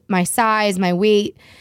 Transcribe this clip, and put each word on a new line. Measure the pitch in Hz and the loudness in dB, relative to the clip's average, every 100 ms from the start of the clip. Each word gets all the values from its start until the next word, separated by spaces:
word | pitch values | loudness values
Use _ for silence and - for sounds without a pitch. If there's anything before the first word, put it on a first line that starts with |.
| - | -4
my | 185 | -2
size, | 175 - 220 214 214 190 | -2 0 0 0 0 0
my | 185 | -2
weight? | 180 214 208 214 - - - | 0 2 2 0 -8 -20 -20